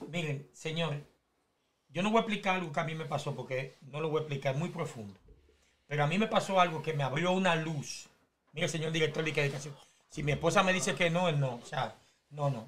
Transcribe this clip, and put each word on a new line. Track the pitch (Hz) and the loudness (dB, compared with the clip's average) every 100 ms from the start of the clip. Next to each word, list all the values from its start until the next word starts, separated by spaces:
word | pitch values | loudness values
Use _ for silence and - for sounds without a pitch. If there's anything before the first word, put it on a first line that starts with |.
| 143 | -8
miren, | 165 156 139 - | -6 -4 -6 -8
señores, | - 160 160 160 147 - _ _ _ _ _ _ _ _ | -10 -6 -2 -2 -4 -10 _ _ _ _ _ _ _ _
yo | 143 | -2
no | 208 | 2
voy | 226 | 2
a | |
explicar | 226 208 202 185 | 2 0 0 0
algo | 170 | -2
que | 151 | -2
a | |
mí | 156 | -2
me | 160 151 | -4 -4
pasó | 147 147 | -4 -4
porque | 131 117 131 139 - | -6 -4 -4 -6 -10
no | 139 143 | -12 -6
lo | 160 | -2
voy | 151 | -2
a | |
explicar, | 147 135 139 135 | -2 -4 -2 -2
es | |
muy | 175 | -2
profundo. | 175 165 120 101 98 - - _ _ _ _ - | -4 -8 -8 -14 -16 -20 -20 _ _ _ _ -6
Pero | 147 | 0
a | 147 | 2
mí | 180 | 4
me | 220 | 2
pasó | 208 - 190 | 2 4 4
algo | 175 160 | 4 2
que | 156 | -2
me | 143 | 0
abrió | 135 139 175 | 0 2 2
una | 185 185 165 | 4 4 2
luz. | 160 151 - - - _ _ _ _ | 0 -4 -6 -10 -16 _ _ _ _
Mire, | 151 165 | -4 -2
señor | 165 160 | -2 -2
director | 160 151 147 | 2 2 2
de | 156 | 0
dedicación, | 151 143 139 147 139 - _ _ | 2 0 0 -8 -14 -20 _ _
si | - | -4
mi | 147 | 0
esposa | 143 165 202 | 2 4 4
me | 190 | 4
dice | 185 196 175 | 4 0 2
que | 170 | 2
no, | 170 180 | 4 2
es | 147 | 2
no. | 135 120 | 0 -2
O | - | -6
sea, | 139 117 - _ _ _ | -4 -4 -6 _ _ _
no, | 147 143 | -2 -2
no, | 123 | -2